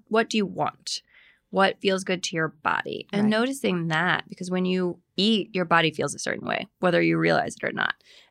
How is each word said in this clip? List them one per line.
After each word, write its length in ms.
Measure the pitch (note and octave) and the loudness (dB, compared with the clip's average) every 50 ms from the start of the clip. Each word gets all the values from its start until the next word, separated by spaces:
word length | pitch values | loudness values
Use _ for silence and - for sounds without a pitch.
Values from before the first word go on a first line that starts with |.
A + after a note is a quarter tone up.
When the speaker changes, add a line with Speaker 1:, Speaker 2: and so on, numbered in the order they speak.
| _ - | _ -2
Speaker 1:
what 220 | G#3+ A3+ A3+ A3+ | 0 0 0 2
do 80 | - A3 | 0 0
you 80 | G3+ | 0
want? 560 | F3+ F#3 - D3 - - _ - - - - - _ _ - - _ _ _ _ _ | -2 -2 -4 -4 -4 -6 _ -10 -10 -8 -10 -10 _ _ -20 -20 _ _ _ _ _
What 300 | - F#3+ F#3+ F#3+ - - | 0 2 2 2 2 0
feels 240 | - F#3+ F#3+ F#3+ F#3+ | 0 0 0 0 0
good 180 | - F#3 F3 - | -2 -2 -2 -4
to 120 | - - | -4 -2
your 120 | D#3+ D#3+ - | -2 -2 -2
body? 600 | - _ - - - - - - - - - - | -4 _ -2 -2 0 0 -2 -4 -6 -8 -8 -6
And 120 | - G3+ G#3 | -2 0 2
Speaker 2:
Right. 60 | G#3+ | 2
Speaker 1:
noticing 580 | G#3+ A3 A#3 C4 C4+ - - G#3 F3+ F3 E3 E3 | 2 2 0 0 -2 -2 -2 0 0 0 0 0
that, 340 | D#3 D#3 F3 F3+ D#3+ - - - | 0 0 2 2 0 0 -2 -6
because 200 | - - F3+ F3+ | -14 -12 -8 -4
when 140 | F3+ F#3 F#3 | -2 0 0
you 340 | F3+ F#3 F#3 F3+ F3 F3 - _ _ _ - | 0 0 0 0 -2 -4 -8 _ _ _ 0
eat, 360 | F#3+ A3 A3+ G3+ F3 - - | 2 2 2 2 0 -2 -4
your 120 | F#3 F3+ | -4 0
body 260 | E3+ E3+ E3+ E3 D#3 | 2 4 4 4 2
feels 240 | D3+ - - D3 - | 0 -2 -4 -4 -4
a 40 | - | -6
certain 280 | - - - - - - | -6 -6 -6 -4 -4 -4
way, 180 | - - - - _ - | -4 -4 -4 -8 _ -2
whether 220 | - F3+ E3+ E3+ | 0 2 4 4
you 160 | E3+ E3 E3 E3 | 4 4 2 2
realize 380 | D#3+ E3 D#3+ - - - - - | 2 2 2 2 0 -2 -6 -6
it 60 | - | -6
or 100 | - - | -6 -2
not. 200 | - - - - _ _ - - - - _ | -2 -2 -2 -4 _ _ -20 -20 -20 -20 _